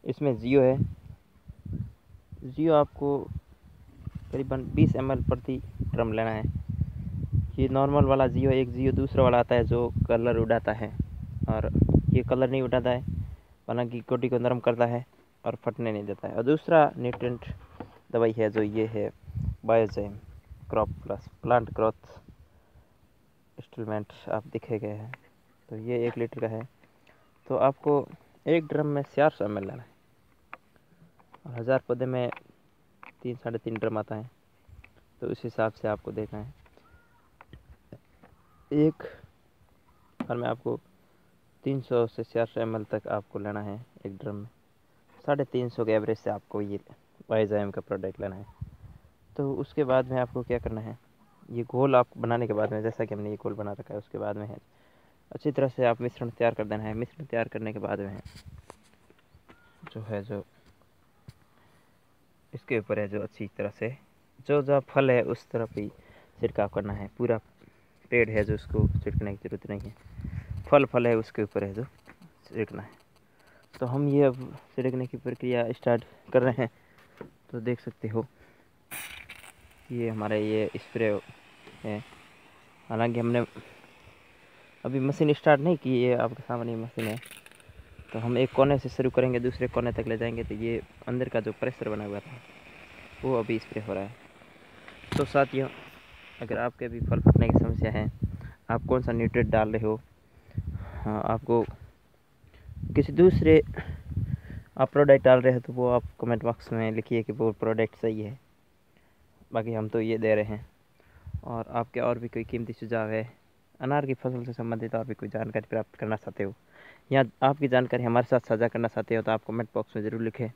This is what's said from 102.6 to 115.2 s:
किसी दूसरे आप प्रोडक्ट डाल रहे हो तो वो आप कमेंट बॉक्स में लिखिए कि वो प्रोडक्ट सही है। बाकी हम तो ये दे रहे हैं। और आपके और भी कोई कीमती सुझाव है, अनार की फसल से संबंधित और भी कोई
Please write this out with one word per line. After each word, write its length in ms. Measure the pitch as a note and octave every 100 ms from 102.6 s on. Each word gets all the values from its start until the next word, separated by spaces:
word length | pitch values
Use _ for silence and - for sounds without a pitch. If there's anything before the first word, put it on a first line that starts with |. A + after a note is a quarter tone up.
| - - - -
किसी 180 | C#3
दूसरे 480 | C#3+ F#3 - D#3+ D#3 - - - - - - - - - - - -
आप 140 | C3
प्रोडक्ट 320 | C#3+ D3 C#3
डाल 160 | B2+ B2+
रहे 120 | B2+
हो 60 | B2+
तो 140 | A#2+
वो 140 | B2 B2
आप 140 | B2 - -
कमेंट 220 | A#2 A#2
बॉक्स 280 | A#2 A#2 -
में 200 | A2+ A2
लिखिए 300 | A2 - A#2
कि 100 | A2
वो 180 | A2+ A2+
प्रोडक्ट 420 | G#2 A#2 A2+ A2+ -
सही 260 | A2+ A2
है। 160 | G#2 C3 _ _ _ _ _ _ _ _ _ _ _
बाकी 200 | A#2+ A2+
हम 140 | A2+ G#2+
तो 120 | A#2
ये 160 | A2 A2+
दे 160 | A2 G#2+
रहे 80 | G#2+
हैं। 200 | G#2+ - _ _ _ _ - - - C#3
और 200 | A#2 A2+
आपके 300 | A#2+ A#2 B2
और 200 | A#2+ A#2
भी 80 | A#2
कोई 160 | A#2
कीमती 300 | A2+ A#2+ A#2
सुझाव 360 | A2+ A2 A2+ A2
है, 140 | A2 A#2 - _ _ _ _
अनार 260 | B2+ C#3+ C#3
की 80 | C3
फसल 280 | B2+ B2+ B2
से 80 |
संबंधित 420 | A#2 A2+ A2+ A2+ A2+
और 100 | A#2+
भी 80 |
कोई 160 | G#2+